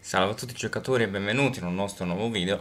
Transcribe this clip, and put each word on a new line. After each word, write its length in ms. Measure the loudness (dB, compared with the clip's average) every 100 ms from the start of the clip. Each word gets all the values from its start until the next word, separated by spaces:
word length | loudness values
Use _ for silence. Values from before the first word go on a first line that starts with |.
| 0
Salve 240 | 2 2
a 40 | 0
tutti 160 | -8
giocatori 500 | -6 -4 -4 0 2
e 60 | 2
benvenuti 500 | 0 0 2 2 0
in 60 |
un 100 | -4
nostro 300 | -2 -2 -2
nuovo 260 | -4 0 0
video. 300 | 0 0 0